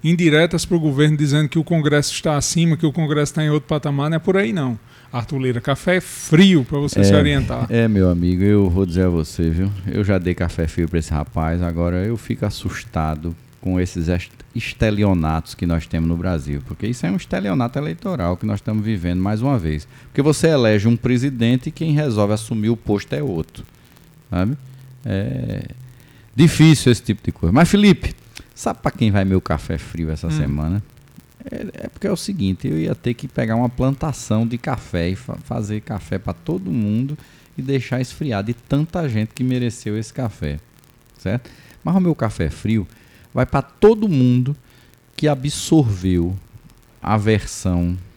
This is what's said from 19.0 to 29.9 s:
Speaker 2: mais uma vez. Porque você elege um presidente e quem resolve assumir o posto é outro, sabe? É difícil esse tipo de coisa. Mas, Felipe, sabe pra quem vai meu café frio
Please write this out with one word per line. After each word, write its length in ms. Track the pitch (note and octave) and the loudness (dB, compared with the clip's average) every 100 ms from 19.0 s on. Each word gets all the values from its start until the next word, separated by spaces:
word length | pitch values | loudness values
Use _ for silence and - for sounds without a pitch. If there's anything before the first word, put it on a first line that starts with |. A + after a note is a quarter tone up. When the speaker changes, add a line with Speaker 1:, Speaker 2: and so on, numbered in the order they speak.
| E2+ F2+ | -2 -2
Speaker 2:
mais 220 | F#2+ G#2+ | -2 -2
uma 160 | C3 C3 | 0 0
vez. 300 | D#2+ D2+ - - - | -2 -4 -8 -20 -8
Porque 120 | - | 0
você 280 | C#3+ D3 D#3+ | 2 2 2
elege 380 | D3+ A2+ G#2+ G#2+ | 4 4 4 2
um 80 | A#2 | 2
presidente 720 | A#2+ B2 C3+ B2+ A2+ B2+ D#3 | 2 0 0 0 0 0 -2
e 20 | |
quem 200 | - D#3+ | -6 0
resolve 420 | D3 D3+ G#2+ G2+ | 0 0 0 2
assumir 360 | G#2+ A2 A#2 G#2+ | 0 -2 -2 0
o 80 | A2+ | -2
posto 360 | - G2+ - | 0 -2 -2
é 100 | D3 | -6
outro, 400 | D3 E2+ D#2 - - - - - - - - | -4 -6 -8 -12 -20 -20 -20 -20 -20 -20 -6
sabe? 260 | F2 G2 C#3+ - - - - | -2 0 -2 -10 -20 -20 -14
É 600 | G#2+ G2 A2 C3 A#2+ G2+ - - - - - - - - | -6 -4 -2 -4 -6 -6 -10 -16 -20 -20 -20 -20 -12 4
difícil 560 | E3 - D#3+ D3 B2+ | 4 8 6 8 4
esse 100 | A#2 | 2
tipo 220 | - G#2 | 0 -4
de 80 | - | -4
coisa. 200 | - E2 | -2 2
Mas, 160 | G#2 E3+ | 4 6
Felipe, 460 | G3+ G#3 F3 - - - - - | 6 6 6 0 -8 -18 -20 -20
sabe 260 | - - - | -8 -6 -4
pra 80 | D3 | -6
quem 180 | - A2 | 0 2
vai 160 | G2 G2 | 2 2
meu 160 | F#2 | 0
café 380 | - D#2 - D#2 | 0 -6 -4 -8
frio 320 | - | -8